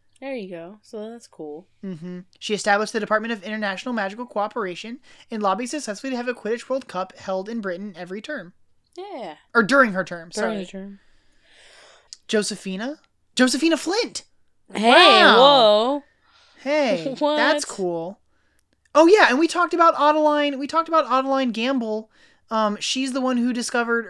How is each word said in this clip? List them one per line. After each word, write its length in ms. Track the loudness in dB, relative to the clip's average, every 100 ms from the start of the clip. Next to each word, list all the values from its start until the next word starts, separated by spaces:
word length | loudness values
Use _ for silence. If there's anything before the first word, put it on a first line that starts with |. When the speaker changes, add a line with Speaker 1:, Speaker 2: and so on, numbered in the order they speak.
| _ _
Speaker 1:
There 160 | -12
you 140 | -10 -10
go. 300 | -14 -16 -20
So 300 | _ -14 -14
that's 160 | -16 -20
cool. 400 | -16 -14 -16 -20 _
Speaker 2:
Mm-hmm. 360 | -14 -12 -12 -14 -18 _
She 160 | -6
established 400 | -2 0 0 0
the 60 | -6
Department 320 | -2 -2 -2
of 100 | -8
International 500 | -8 -8 -6 -6 -6
Magical 320 | -6 -6 -8
Cooperation 760 | -10 -6 -6 -6 -8 -10 -14 -16 _ -20 _
and 120 | -4
lobbied 240 | -2 -2 -4
successfully 440 | -8 -8 -10 -8
to 40 | -6
have 100 | -6
a 60 |
Quidditch 380 | -8 -6 -6 -6
World 180 | -8 -6
Cup 260 | -10 -10 -10
held 320 | -8 -6 -6
in 100 | -8
Britain 320 | -8 -8 -12 -14
every 240 | -12 -12
term. 320 | -10 -12 -14 _ _ _ _ -18
Speaker 1:
Yeah. 380 | -14 -12 -14 -16 _
Speaker 2:
Or 80 | 0
during 300 | 4 4 4
her 120 | 0
term, 260 | -6 -10 -10
Speaker 1:
During 220 | -6 -4
Speaker 2:
sorry. 60 | -6
Speaker 1:
her 40 |
term. 360 | -10 -12 -16 -18 _ _ _ _ _ _ _ -20 -20 _ _ -20 -4
Speaker 2:
Josephina? 720 | -2 -2 -8 -10 -8 -10 -12 _ _ _
Josephina 420 | 0 2 2 0 0
Flint! 480 | -2 -4 -4 -8 -16 _ _ _ _
Speaker 1:
Hey, 160 | 0 6
Speaker 2:
Wow. 460 | 8 8 8 8 8
Speaker 1:
whoa. 640 | 8 8 6 4 2 -2 -8 _ _ _ _ _
Speaker 2:
Hey, 520 | -4 0 0 -2 -4
Speaker 1:
<laughs> 40 | -2
What? 180 | -2 2
Speaker 2:
that's 280 | 2 0
cool. 540 | -4 -6 -4 -4 -8 -12 _ _ _ _ _ _ _
Oh, 120 | 6 8
yeah, 200 | 8 6
and 100 | 4
we 80 | 2
talked 280 | 0 0
about 200 | 4 4 4
Adeline. 580 | 2 4 2 2 -2 -4
We 80 | -4
talked 220 | -2 0
about 180 | 0 2
Adeline 420 | 0 0 0 -2
Gamble. 580 | -2 -2 -2 -2 -6 -8 _ _ _ -6
Um, 280 | -2 0 -2
she's 320 | -6 -4 -4
the 80 | -2
one 160 | -2 0
who 160 | 0
discovered, 540 | -2 -4 -2 0 -2